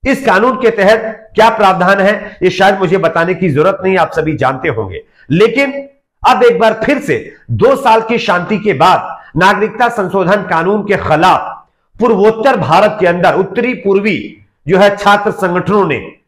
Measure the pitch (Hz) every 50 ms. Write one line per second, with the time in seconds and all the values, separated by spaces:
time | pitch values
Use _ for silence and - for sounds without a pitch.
0 | - 269 262 - - 285 180 190 220 254 247 - 240 220 - 208 190 196 220 220
1 | - - - - - - - - 220 226 220 214 208 190 185 170 180 185 196 202
2 | 185 202 214 202 - - - - 180 185 175 - 190 196 202 196 190 160 185 185
3 | 175 160 - 170 165 175 185 170 185 180 135 143 160 190 190 - 180 190 190 185
4 | 160 160 - 165 147 156 151 - 131 131 135 131 - 165 127 113 104 95 92 110
5 | - _ _ _ _ - 135 180 214 226 226 269 285 269 269 277 - - _ _
6 | _ _ _ _ - 214 262 302 247 233 - - 233 220 214 - - 247 294 262
7 | - - 139 110 - - - _ _ - 120 104 196 262 269 - - 240 226 226
8 | 220 - 233 226 - - 180 175 175 - 214 196 - 214 170 127 160 185 175 -
9 | - - - - - - _ 156 180 196 208 190 208 214 - - 247 233 233 -
10 | 190 175 185 196 180 165 202 208 180 175 180 160 165 185 208 214 196 - 196 -
11 | - - 156 156 175 185 160 - - - - - _ _ _ _ _ _ _ -
12 | 220 240 226 185 202 220 220 226 226 269 262 202 147 120 160 180 208 208 - -
13 | 185 175 175 175 156 - 135 170 196 190 190 233 240 254 247 - - 196 196 202
14 | 202 214 185 - - - - _ _ _ _ _ _ 143 190 185 202 202 202 196
15 | 202 202 202 208 - 220 220 - 190 180 175 180 175 180 202 214 190 165 135 110
16 | - - - _ _